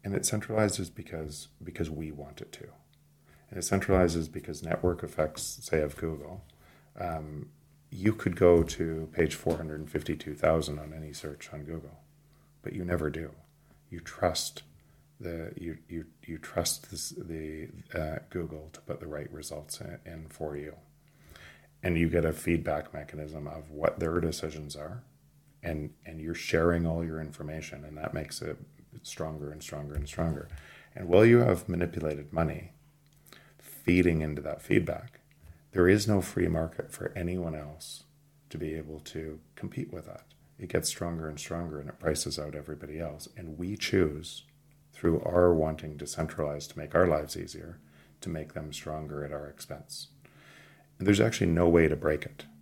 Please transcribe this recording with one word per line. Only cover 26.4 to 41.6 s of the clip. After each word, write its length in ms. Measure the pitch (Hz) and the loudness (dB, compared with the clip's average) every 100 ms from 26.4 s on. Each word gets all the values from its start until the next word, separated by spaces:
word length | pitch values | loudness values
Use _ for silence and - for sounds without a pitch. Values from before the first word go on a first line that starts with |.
| - 82 85 85 85 | 2 4 6 4 2
all 180 | 82 | 0
your 160 | 82 80 | -2 -4
information, 640 | 78 - 76 78 76 73 | -8 -8 -8 -8 -10 -12
and 120 | 76 76 | -12 -8
that 160 | 78 | -6
makes 260 | - 76 - | -6 -6 -8
it 160 | 80 76 - - - - | -8 -8 -12 -20 -20 -18
stronger 500 | - - 80 78 73 | -16 -8 -6 -6 -8
and 100 | 78 | -10
stronger 320 | - 76 73 | -10 -8 -6
and 140 | 73 73 | -6 -6
stronger. 400 | - 82 71 - - - - - | 0 0 0 -6 -14 -16 -20 -16
And 140 | - 90 | -10 6
while 180 | 90 113 | 10 12
you 140 | 120 | 10
have 280 | 120 87 - | 8 4 2
manipulated 640 | 87 85 - 78 73 73 | 0 0 0 -4 -4 -4
money 400 | 82 80 76 90 - _ _ _ _ - - - - | 0 0 0 -10 -18 _ _ _ _ -20 -20 -20 -20
feeding 640 | - - - 90 87 82 | -20 -4 4 6 6 4
into 180 | 78 76 | 0 -4
that 200 | 76 73 | -6 -8
feedback, 580 | - 101 - - - - _ _ - - _ | 2 4 4 -4 -8 -20 _ _ -20 -20 _
there 180 | 92 90 | 6 8
is 180 | 104 104 | 8 6
no 140 | 101 | 2
free 280 | 87 - 87 | 2 0 2
market 440 | 82 82 - - | 2 -2 -6 -10
for 200 | - - - | -8 -8 -4
anyone 380 | 87 90 85 | -4 -2 -4
else 500 | 76 73 78 - - - _ _ _ _ | -6 -10 -14 -16 -16 -20 _ _ _ _
to 80 | 78 | -8
be 160 | 80 | -6
able 260 | 80 78 78 | -6 -8 -12
to 400 | - 80 80 78 _ | -10 -10 -8 -12 _
compete 380 | - 98 - - | -12 -10 -8 -8
with 140 | 90 - | -10 -12
that. 180 | - - _ _ - | -18 -18 _ _ -16
It 100 | 92 | 0
gets 200 | 87 82 | 0 0
stronger 400 | - 87 82 80 | -4 -4 -4 -6
and 100 | 73 | -8
stronger, 420 | - 85 | -6 -6